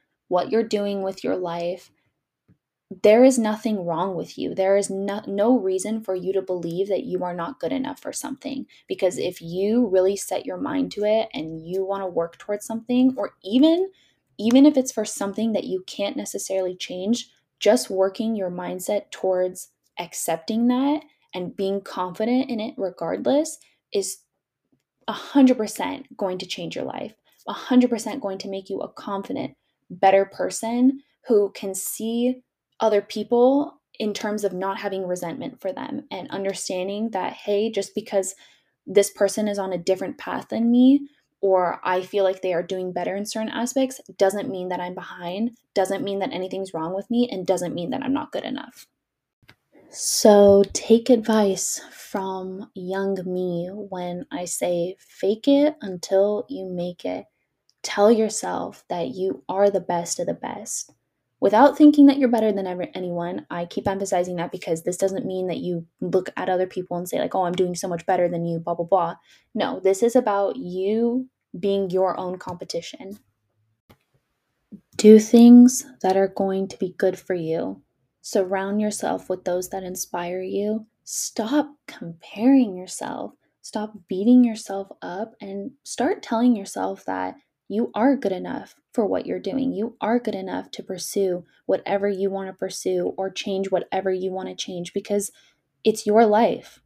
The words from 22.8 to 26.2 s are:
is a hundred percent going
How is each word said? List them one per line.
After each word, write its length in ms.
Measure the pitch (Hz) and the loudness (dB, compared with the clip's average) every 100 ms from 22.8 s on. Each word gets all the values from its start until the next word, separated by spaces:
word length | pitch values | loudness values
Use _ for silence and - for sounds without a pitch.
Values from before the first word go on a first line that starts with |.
| 190 - 165 185 247 285 320 - _ _ _ | -8 -6 -6 -2 2 2 0 -6 _ _ _
is 260 | 202 190 - _ _ _ _ _ _ _ _ - | -4 -4 -8 _ _ _ _ _ _ _ _ -10
a 40 | |
hundred 460 | - - 277 262 247 | -10 0 6 6 6
percent 580 | 208 - 180 185 - | -2 -6 -6 -8 -12
going 220 | - | -8